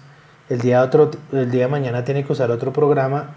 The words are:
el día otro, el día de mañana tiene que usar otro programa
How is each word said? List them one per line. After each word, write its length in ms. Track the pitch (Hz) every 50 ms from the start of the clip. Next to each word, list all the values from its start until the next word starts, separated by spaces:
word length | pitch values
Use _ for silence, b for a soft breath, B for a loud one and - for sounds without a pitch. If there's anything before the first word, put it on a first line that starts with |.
| b b b b b b b b _ -
el 120 | 131 120
día 220 | 120 123 123 123
otro, 300 | 131 127 - 151 151 - - - - -
el 180 | 135 135 127 120
día 120 | 127 127
de 80 | 123 131
mañana 340 | 147 143 135 123 120 123 123
tiene 200 | 143 139 143 139
que 80 | -
usar 180 | 147 127 127 117
otro 220 | 120 117 131 131
programa 580 | - 151 151 143 143 139 131 135 139 147 143 - -